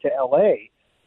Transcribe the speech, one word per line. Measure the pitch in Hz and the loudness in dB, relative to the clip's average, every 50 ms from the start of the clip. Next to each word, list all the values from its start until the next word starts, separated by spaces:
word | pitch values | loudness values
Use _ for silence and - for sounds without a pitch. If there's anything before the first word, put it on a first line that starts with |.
to | - - 123 | -6 -6 -4
L | 135 131 127 139 | -4 -2 0 2
A. | 160 208 202 143 104 107 - _ _ _ _ _ _ _ | 2 2 2 0 -2 -4 -14 _ _ _ _ _ _ _